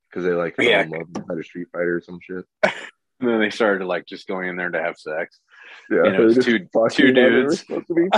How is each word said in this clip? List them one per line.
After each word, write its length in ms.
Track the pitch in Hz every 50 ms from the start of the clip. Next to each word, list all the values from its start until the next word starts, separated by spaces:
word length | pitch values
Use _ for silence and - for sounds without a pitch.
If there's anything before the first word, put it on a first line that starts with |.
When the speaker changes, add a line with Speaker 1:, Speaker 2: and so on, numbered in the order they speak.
| _ _ -
Speaker 1:
'cause 120 | 90 90
they, 80 | 90 87
like, 240 | 85 87 82 -
fell 80 | - -
Speaker 2:
Yeah. 160 | 117 107 98 87
Speaker 1:
in 80 | 80
love 180 | 80 80 82 85 85
and 100 | 104 95 90
had 100 | 90 82
a 40 | 76
Street 240 | - - 90 87 - -
Fighter 240 | 85 87 87 87
or 40 | 87
some 200 | - - 90 87 -
shit. 220 | - 92 92 90 _ _ _ -
Speaker 2:
<laughs> 300 | - - - - - - _ _ _ _ -
And 120 | 127 120
then 100 | 117 110
they 80 | 107 107
started, 380 | - - 120 107 98 92 95
like, 180 | 90 90 85 -
just 220 | - 98 90 - -
going 180 | 98 92 92 90
in 60 | 90
there 120 | 90 90 90
to 100 | 87 82 80
have 160 | 85 80 -
sex. 420 | - 80 76 80 87 - _ _ _ _ _ - - - - - - -
Speaker 1:
Yeah, 100 | 110 87 82
Speaker 2:
And 40 | 92
it 100 | 95 95
Speaker 1:
they 60 | 117
Speaker 2:
was 100 | 110 117
Speaker 1:
just 120 | 127 123 123
Speaker 2:
two, 200 | 117 107 87 -
Speaker 1:
fucking 200 | - 107 113 117
Speaker 2:
two 220 | - - 143 127 127
Speaker 1:
they 80 | 127 123
were 200 | 123 117 123 131
Speaker 2:
dudes. 160 | 143 165 -
Speaker 1:
supposed 260 | - - - - -
to 80 | - 170
be 140 | 170 170 190 208